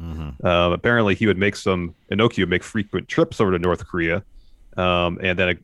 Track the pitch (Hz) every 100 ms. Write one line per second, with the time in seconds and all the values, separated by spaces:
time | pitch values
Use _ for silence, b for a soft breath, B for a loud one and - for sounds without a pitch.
0 | 85 80 76 69 90 87 87 87 117 120
1 | 104 92 110 90 101 - 101 92 87 -
2 | _ 101 120 - 90 90 - 110 101 92
3 | - - 165 - 104 90 90 85 - 90
4 | 82 87 - - - - - - 92 87
5 | 87 85 95 90 90 87